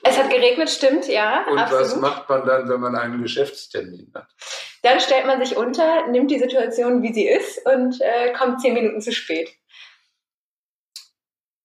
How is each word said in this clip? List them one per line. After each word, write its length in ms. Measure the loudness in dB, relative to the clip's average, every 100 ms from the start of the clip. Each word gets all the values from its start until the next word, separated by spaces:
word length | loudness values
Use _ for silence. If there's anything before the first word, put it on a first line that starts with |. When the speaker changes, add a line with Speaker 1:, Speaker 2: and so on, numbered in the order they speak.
Speaker 1:
Es 120 | 2 4
hat 140 | 2
geregnet, 380 | 4 4 2 0
stimmt, 400 | 2 2 2 0
ja, 360 | 0 0 0 0
Speaker 2:
Und 60 | 0
was 160 | 2
Speaker 1:
absolut. 300 | 2 2 0
Speaker 2:
macht 260 | -2 -2 -2
man 180 | 0 2
dann, 220 | 0 0
wenn 120 | -2
man 140 | -2
einen 280 | -4 -4 -6
Geschäftstermin 880 | -4 -4 -4 -6 -12 -10 -10 -14 -18
hat? 140 | -20 -20 -20 -14 -14 -16 0
Speaker 1:
Dann 180 | 4 4
stellt 260 | 4 2 2
man 180 | 0
sich 120 | 0 -2
unter, 500 | -2 0 2 2 2
nimmt 220 | 0 2
die 80 | 0
Situation, 640 | 0 0 0 0 0 0
wie 100 | 0
sie 140 | 0 2
ist, 400 | 2 0 -4 0
und, 340 | 2 0 0
äh, 300 | 0 0 0
kommt 260 | 0 -2 0
zehn 140 | 0
Minuten 260 | 0 -2 -4
zu 100 | -6
spät. 400 | -6 -4 -6 -6 -14 _ -20 -20 _ _ _ _ _ _ _ _ _ _ -20 -20 _ _ _ _ _